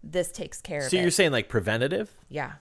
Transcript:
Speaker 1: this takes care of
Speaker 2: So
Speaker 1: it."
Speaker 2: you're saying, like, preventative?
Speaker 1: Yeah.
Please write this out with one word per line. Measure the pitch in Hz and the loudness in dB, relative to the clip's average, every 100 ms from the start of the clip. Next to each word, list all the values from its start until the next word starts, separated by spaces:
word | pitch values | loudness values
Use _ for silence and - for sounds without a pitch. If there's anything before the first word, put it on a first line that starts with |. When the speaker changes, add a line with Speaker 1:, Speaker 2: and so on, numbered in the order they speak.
Speaker 1:
this | 151 175 175 | -4 -2 -2
takes | - 156 - | -6 -12 -12
care | - 147 135 | -10 -6 0
of | |
Speaker 2:
So | 185 | 2
Speaker 1:
it." | |
Speaker 2:
you're | 175 | 4
saying, | 170 175 | 4 4
like, | 127 104 | 2 0
preventative? | 113 95 110 131 190 214 - _ | 0 2 0 0 0 -6 -12 _
Speaker 1:
Yeah. | 143 127 - | -8 -8 -12